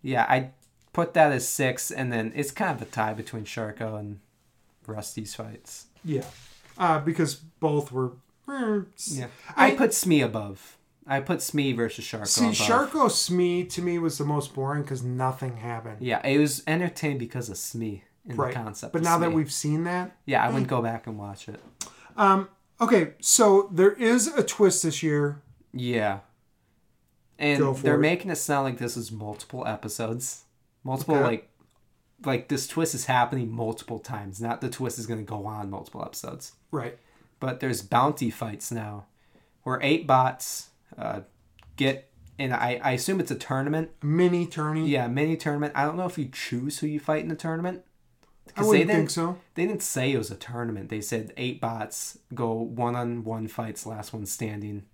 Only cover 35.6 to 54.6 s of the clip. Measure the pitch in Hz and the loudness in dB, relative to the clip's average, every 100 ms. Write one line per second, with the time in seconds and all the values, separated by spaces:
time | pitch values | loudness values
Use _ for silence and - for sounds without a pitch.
35.6 | 101 98 - - - - - - - _ | -8 -10 -12 -12 -10 -10 -12 -12 -16 _
36.6 | _ 151 117 - _ _ _ _ 131 127 | _ -6 -6 -12 _ _ _ _ -6 -2
37.6 | 131 120 98 123 135 147 117 - 113 101 | -2 -4 2 4 4 2 -2 -2 -8 -8
38.6 | - 113 107 104 101 _ _ _ _ _ | -8 -6 -6 -10 -16 _ _ _ _ _
39.6 | - 127 139 165 165 131 131 131 - - | -6 -2 2 2 6 6 6 0 -8 -8
40.6 | - _ _ - 113 98 98 _ _ _ | -12 _ _ -8 -6 -6 -10 _ _ _
41.6 | - - 135 135 - _ - - 135 123 | -20 0 0 0 -8 _ -20 -6 -2 0
42.6 | 123 123 139 127 - 190 - 135 - 135 | 0 2 0 0 0 0 0 -4 -2 -2
43.6 | 143 156 160 - 147 160 180 175 175 160 | 0 -2 -2 -4 0 4 6 4 0 -2
44.6 | 151 156 151 139 120 127 156 160 156 147 | -2 0 2 2 2 2 2 0 0 -2
45.6 | 147 - 147 165 180 180 131 - - 120 | -2 0 0 0 -4 -4 -8 -6 -6 -4
46.6 | 135 147 151 151 - 156 160 160 165 160 | -4 -4 -4 -4 -2 -2 -2 -6 -4 -4
47.6 | 180 180 _ _ _ _ _ _ - - | -4 -6 _ _ _ _ _ _ -16 0
48.6 | 214 202 165 165 147 - 165 180 _ - | 6 6 6 4 2 0 -2 -4 _ -2
49.6 | 180 214 - - 127 131 110 101 - 120 | -2 -2 -4 0 0 0 -2 -10 -10 -6
50.6 | 117 104 87 107 104 117 107 - 123 123 | -6 -6 -6 -8 -4 -4 -4 -6 -6 -4
51.6 | 117 113 107 - - - _ 123 117 113 | -4 -4 -8 -8 -10 -12 _ -4 -2 -2
52.6 | 117 117 120 123 120 120 110 113 110 - | -4 -2 -2 -2 -4 -4 -6 -6 -6 -6
53.6 | 113 104 113 107 104 113 101 - 113 104 | -8 -8 -10 -10 -10 -10 -8 -6 -6 -6